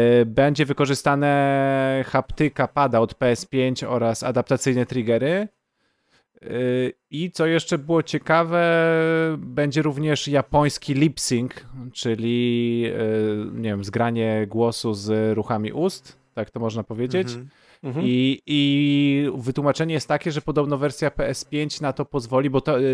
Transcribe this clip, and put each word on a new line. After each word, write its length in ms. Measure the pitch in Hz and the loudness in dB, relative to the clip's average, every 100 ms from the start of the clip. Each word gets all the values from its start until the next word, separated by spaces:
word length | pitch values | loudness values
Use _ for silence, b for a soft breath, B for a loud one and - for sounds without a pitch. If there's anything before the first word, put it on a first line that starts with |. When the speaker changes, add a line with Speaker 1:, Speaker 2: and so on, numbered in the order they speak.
| 120 120 113 | 6 6 4
Speaker 1:
będzie 400 | 110 143 147 143 | 4 2 2 0
wykorzystane 1400 | 143 139 139 151 143 143 143 139 139 139 135 135 135 127 | 0 0 2 0 2 2 2 2 2 0 0 0 0 0
haptyka 600 | 131 - - 151 - 127 | 0 -2 0 -2 0 -2
pada 320 | - 139 117 | 2 2 4
od 140 | 113 | 2
P 120 | - 127 | 0 0
S 200 | 117 - | 0 -2
pięć 380 | 131 127 127 | 0 0 -2
oraz 380 | 120 120 113 113 | -4 -2 0 -2
adaptacyjne 640 | - 123 - 135 139 127 120 | -2 -2 0 0 0 0 0
triggery. 600 | 127 113 113 135 185 214 _ _ _ _ _ _ _ _ _ | -2 0 0 2 -2 -4 _ _ _ _ _ _ _ _ _
E, 40 | - 117 127 127 127 - _ | -10 -4 0 0 -2 -6 _
i 200 | 147 180 | -6 -6
co 160 | - 160 | -2 2
jeszcze 320 | 165 - 151 | 2 0 -4
było 240 | 143 165 | 0 0
ciekawe, 880 | 151 147 - 165 165 175 170 165 165 160 160 165 160 156 | 0 -4 2 2 4 2 2 4 4 2 2 2 0 -2
będzie 440 | 127 123 147 135 | -6 -2 0 2
również 460 | 151 139 156 143 - | 0 0 0 0 2
japoński 640 | 143 - 147 147 - - | 0 2 2 2 0 -2
lip 260 | 135 160 160 | 2 2 2
sync, 320 | - 120 123 - - 131 123 | -2 -2 -2 -8 -16 -16 -14
czyli, 920 | - 123 110 113 120 120 120 120 117 117 | -6 -4 -2 0 0 2 0 0 0 -2
e, 760 | - 110 110 107 107 107 117 | -2 0 0 0 -2 -6 -6
nie 100 | 113 | -4
wiem, 140 | 101 | -4
zgranie 640 | 101 113 117 117 113 110 104 | -4 -2 -2 0 0 0 -2
głosu 480 | 110 117 113 117 | 0 0 0 -4
z 420 | 104 101 107 110 110 | -4 -2 0 2 0
ruchami 360 | 104 110 107 | -2 -2 -4
ust, 460 | 110 185 - - - _ | -2 -4 -4 -18 -20 _
tak 160 | - 107 | -10 -8
to 100 | - | -6
można 240 | 113 110 | -6 -6
powiedzieć. 440 | 101 110 127 175 123 | -8 -6 -4 -2 -4
Speaker 2:
Mhm. 200 | 120 135 b b b | -8 -14 b b b
Speaker 3:
Mhm. 220 | 139 127 127 | -8 -4 0
Speaker 1:
I, 340 | 123 131 135 - | 2 2 0 -2
i 840 | 147 143 143 143 143 143 139 143 135 | 0 2 2 2 2 2 2 0 -4
wytłumaczenie 580 | 120 131 143 - 160 | -4 -2 0 0 0
jest 140 | 156 - | -2 -2
takie, 240 | 147 170 | -2 -2
że 80 | 147 | -6
podobno 380 | - 147 147 143 | -2 0 0 0
wersja 320 | 143 - 151 | -2 -2 -4
P 180 | - 147 | -2 -4
S 160 | 131 | -4
pięć 360 | - 147 151 - | -6 -4 -4 -4
na 120 | 147 | -6
to 120 | 131 | -4
pozwoli, 460 | 131 143 117 131 143 | -4 -6 0 0 2
bo 100 | 131 | 0
to, 160 | 143 135 135 | 0 2 2